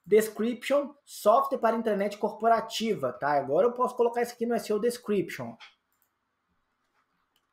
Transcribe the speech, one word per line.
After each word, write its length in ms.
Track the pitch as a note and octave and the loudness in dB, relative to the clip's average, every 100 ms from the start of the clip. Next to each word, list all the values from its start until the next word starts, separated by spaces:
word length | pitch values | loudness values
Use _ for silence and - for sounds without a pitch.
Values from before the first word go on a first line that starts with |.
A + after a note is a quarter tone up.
Description, 920 | - G#3 G#3+ - A3+ A#3+ - C#4 C#4+ - | 2 4 4 -2 -4 -4 0 0 0 -10
software 540 | - - G#3 A#3 C#4 B3+ | -20 0 4 4 4 0
para 180 | A3+ A#3 | 0 0
intranet 420 | A#3 G3+ G#3 G#3 | 0 0 -2 -2
corporativa, 960 | A3 - A3+ A3 G#3+ - A3+ E3+ C3 | -4 0 2 2 0 -4 -2 -2 -4
tá? 220 | - C#3 | -4 0
Agora 340 | D3 C3 D3+ A#3+ | 0 2 2 2
eu 40 | |
posso 220 | A#3+ A#3+ | 0 -2
colocar 280 | - A#3 A#3 | 0 0 0
isso 100 | A#3+ | -4
aqui 140 | - A#3 | -4 -4
no 80 | |
S 180 | A3+ - | -2 -2
E 20 | |
O 60 | G#3+ | -2
description. 720 | A#3+ A#3+ - G#3 E3 - A#2 A#2 - _ _ _ _ _ _ _ _ _ _ _ _ _ _ _ _ _ _ | -2 -4 -2 -2 -2 -8 -12 -14 -20 _ _ _ _ _ _ _ _ _ _ _ _ _ _ _ _ _ _